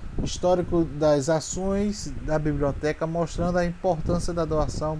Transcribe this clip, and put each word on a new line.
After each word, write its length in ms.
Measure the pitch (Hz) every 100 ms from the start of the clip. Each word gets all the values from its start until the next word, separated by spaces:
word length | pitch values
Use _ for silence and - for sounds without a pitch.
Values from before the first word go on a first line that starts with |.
| - -
histórico 600 | - - 175 180 165 170 156 147
das 300 | 151 147 135
ações 840 | 160 - 180 190 196 208 208 151 127 -
da 100 | 156
biblioteca, 680 | 151 143 143 135 151 151 165
mostrando 520 | 165 160 170 175 180
a 60 |
importância 720 | 175 175 185 160 - 175 -
da 100 | 170
doação 540 | 156 156 143 - 151